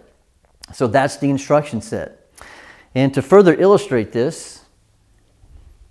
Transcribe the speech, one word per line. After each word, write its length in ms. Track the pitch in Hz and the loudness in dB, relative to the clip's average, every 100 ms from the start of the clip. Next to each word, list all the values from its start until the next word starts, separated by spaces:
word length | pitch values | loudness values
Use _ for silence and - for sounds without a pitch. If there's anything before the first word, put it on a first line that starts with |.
| _ _ _ _ _ _ - | _ _ _ _ _ _ -16
So 160 | - 123 | -6 -2
that's 300 | 135 143 - | 0 -2 -4
the 120 | 139 | -4
instruction 500 | 135 - 147 147 110 | -4 -2 -2 -2 -8
set. 480 | - 101 - - _ - - - - - _ 127 | -10 -10 -12 -16 _ -20 -20 -20 -20 -20 _ -2
And 180 | 135 | -2
to 80 | 139 | -2
further 320 | - 196 180 | 4 6 6
illustrate 560 | - 190 202 - 123 101 | 4 4 2 0 -4 -2
this, 540 | 117 139 - - - _ _ _ _ _ _ _ _ _ - - _ _ | -4 -4 -6 -16 -20 _ _ _ _ _ _ _ _ _ -20 -20 _ _